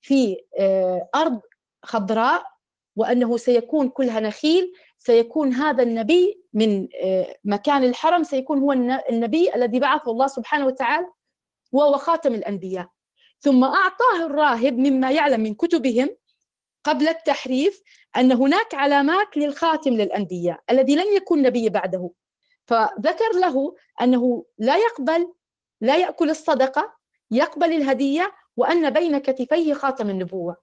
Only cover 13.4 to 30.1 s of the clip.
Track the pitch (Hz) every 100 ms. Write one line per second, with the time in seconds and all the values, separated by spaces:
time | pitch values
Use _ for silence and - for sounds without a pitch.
13.4 | 285 254 254 427 381 - 494 381 330 277
14.4 | 302 233 254 240 269 262 262 294 294 240
15.4 | 220 208 339 339 247 226 277 466 _ _
16.4 | _ _ _ _ - 254 302 330 - 277
17.4 | 247 254 330 403 _ _ _ 247 254 247
18.4 | 269 349 440 277 277 285 277 359 415 302
19.4 | 294 277 330 311 302 233 202 208 190 180
20.4 | 175 160 - 254 254 302 392 403 381 330
21.4 | 262 240 226 190 180 180 180 _ _ _
22.4 | _ _ _ 233 214 - 269 - 453 359
23.4 | 370 262 285 - _ - 247 254 247 240
24.4 | - _ 220 330 453 453 254 330 349 -
25.4 | _ _ _ _ 220 302 359 - 311 311
26.4 | - 277 262 277 415 _ _ _ _ 233
27.4 | 320 - 330 320 269 254 277 294 381 -
28.4 | _ - - 339 311 233 339 285 277 262
29.4 | 254 311 320 285 277 262 208